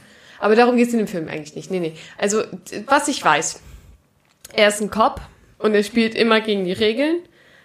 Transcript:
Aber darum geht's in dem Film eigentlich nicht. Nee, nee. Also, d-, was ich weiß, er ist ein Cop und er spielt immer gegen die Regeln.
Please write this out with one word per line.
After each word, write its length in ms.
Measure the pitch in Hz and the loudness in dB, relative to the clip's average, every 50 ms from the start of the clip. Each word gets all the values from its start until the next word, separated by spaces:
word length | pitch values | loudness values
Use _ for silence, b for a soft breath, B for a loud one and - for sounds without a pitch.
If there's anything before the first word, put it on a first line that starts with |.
| B B B B B B B B | B B B B B B B B
Aber 160 | - 208 220 | 2 4 4
darum 200 | 220 240 240 247 | 6 6 4 4
geht's 160 | 233 240 240 233 | 4 2 2 2
in 60 | 226 | -2
dem 80 | 208 - | -2 -2
Film 200 | - 175 156 147 | -4 -8 -8 -8
eigentlich 280 | 143 151 147 - - | -8 -10 -12 -12 -14
nicht. 140 | 156 151 - | -16 -10 -8
Nee, 100 | 190 180 | -6 -4
nee. 140 | 175 160 160 B B B B B | -4 -6 -8 B B B B B
Also, 240 | - 208 202 220 - | -2 0 0 -2 -2
d-, 400 | - - 185 - - - - 214 277 | -4 -8 -14 -14 -14 -12 -12 -2 0
was 200 | 277 294 285 - | 0 2 2 0
ich 160 | 269 - - | -4 -2 0
weiß, 380 | 165 151 147 156 - - - - b b b b b b _ _ _ _ _ _ _ _ _ - - - | 2 2 2 0 -4 -8 -10 -16 b b b b b b _ _ _ _ _ _ _ _ _ -20 -6 0
er 120 | - 208 208 | 2 2 2
ist 120 | 208 214 | 2 0
ein 80 | 214 190 | -6 -6
Cop 320 | - 208 226 285 277 - - - - _ _ _ _ _ | 0 0 0 0 0 -4 -12 -16 -20 _ _ _ _ _
und 140 | 202 220 214 | -2 0 2
er 100 | 208 208 | 2 0
spielt 320 | 208 - 233 226 226 226 | 0 0 0 0 0 0
immer 260 | - 226 233 220 220 | 0 2 2 2 2
gegen 240 | 220 220 208 196 190 | 2 0 -2 -2 -2
die 80 | 175 190 | -4 -2
Regeln. 440 | - 226 214 226 240 285 311 330 349 349 b b b b b b b b | 0 0 0 0 0 0 0 -2 -4 -6 b b b b b b b b